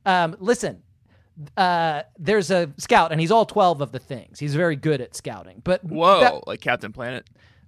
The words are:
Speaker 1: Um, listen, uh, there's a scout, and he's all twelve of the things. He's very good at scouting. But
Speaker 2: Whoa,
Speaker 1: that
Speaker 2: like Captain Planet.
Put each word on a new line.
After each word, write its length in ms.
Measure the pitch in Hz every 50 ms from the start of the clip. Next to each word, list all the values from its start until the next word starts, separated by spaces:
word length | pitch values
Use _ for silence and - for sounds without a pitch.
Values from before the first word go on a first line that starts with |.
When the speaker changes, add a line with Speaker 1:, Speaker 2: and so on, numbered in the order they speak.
| -
Speaker 1:
Um, 280 | 196 185 180 170 165 160 -
listen, 420 | - 202 247 240 - 165 107 - _ _ _ _ _ _ _ _ _ _ _ - 147 143 - -
uh, 440 | 190 180 175 170 165 160 151 143 - _ _ -
there's 320 | 160 143 214 214 180 151
a 220 | 190 180 175 147 139 -
scout, 340 | - - 247 208 170 165 160
and 80 | 151
he's 100 | 165 160
all 140 | 208 226 208
twelve 380 | - - 208 196 180 165 143 143
of 100 | 113 -
the 60 | 127
things. 400 | - - 151 117 92 _ - -
He's 160 | 143 147 139
very 220 | 151 180 170 151
good 260 | 139 - 156 151 131 123
at 120 | - -
scouting. 460 | - - 143 113 98 87 90 92 101 120
But 220 | 170 185 185 -
Speaker 2:
Whoa, 360 | 165 151 156 165 180 196 -
Speaker 1:
that 260 | - - - 73 -
Speaker 2:
like 160 | - 104 107 -
Captain 280 | 123 123 120 - 101
Planet. 380 | 107 127 120 120 127 120 - _ _ _ _ _ _ _ _